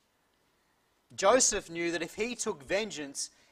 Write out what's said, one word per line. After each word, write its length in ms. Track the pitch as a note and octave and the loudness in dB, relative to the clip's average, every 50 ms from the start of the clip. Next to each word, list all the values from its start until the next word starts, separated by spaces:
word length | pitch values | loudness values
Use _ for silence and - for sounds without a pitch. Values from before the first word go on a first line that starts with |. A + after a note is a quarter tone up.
| _ _ _ _ _ _ _ _ _ _ _ _ _ _ _ _ _ _ _ _ _ _ - | _ _ _ _ _ _ _ _ _ _ _ _ _ _ _ _ _ _ _ _ _ _ -4
Joseph 540 | A#2 F#3 F#3+ A#3 C4 B3 - - G3 E3 - | 2 4 6 6 6 6 4 2 0 -4 -6
knew 220 | E3 E3+ E3+ E3+ | -6 -4 -2 -2
that 120 | E3 E3+ E3 | -2 -2 -4
if 100 | E3 - | -4 -6
he 220 | - G#3+ A#3+ A#3+ | -6 -6 -4 -4
took 280 | A#3 - A3+ G3 D3+ C3+ | -6 -4 -6 -6 -6 -4
vengeance, 680 | B2 E3+ G3 A3 G#3 D#3 D3 D3+ C#3 C#3 - - - _ _ _ _ | -2 -2 -2 -2 -2 -6 -8 -10 -8 -8 -10 -10 -10 _ _ _ _